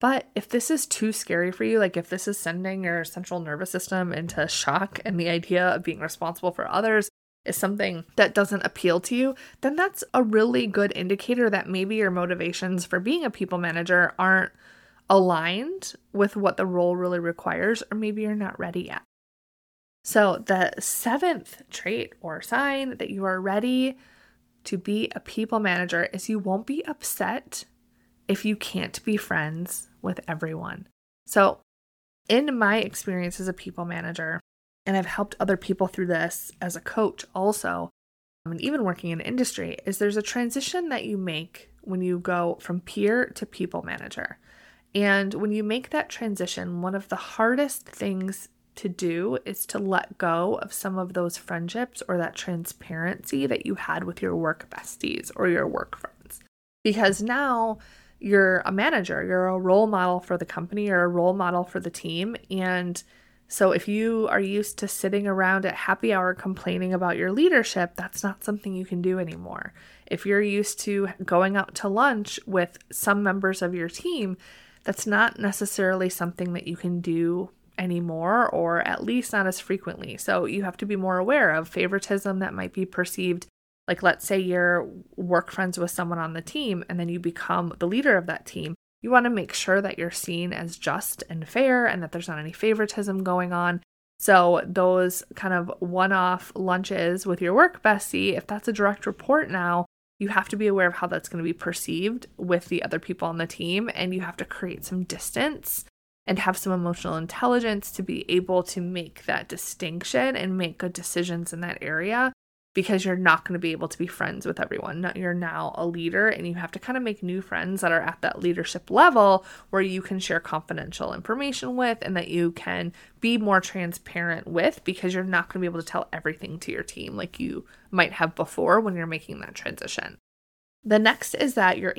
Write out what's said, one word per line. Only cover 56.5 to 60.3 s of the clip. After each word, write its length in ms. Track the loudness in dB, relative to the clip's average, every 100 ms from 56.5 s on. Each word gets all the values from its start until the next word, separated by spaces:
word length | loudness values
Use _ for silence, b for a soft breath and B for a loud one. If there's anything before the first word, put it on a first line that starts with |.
| _ _ _
Because 400 | 0 4 4 2
now 560 | -2 0 0 0 0 -4 B B B B
you're 420 | 4 6 6 4
a 120 | 2
manager, 520 | 2 2 2 0 -2
you're 240 | 0 2 2
a 100 | 2
role 280 | 6 6 6
model 340 | 4 2 2
for 160 | 0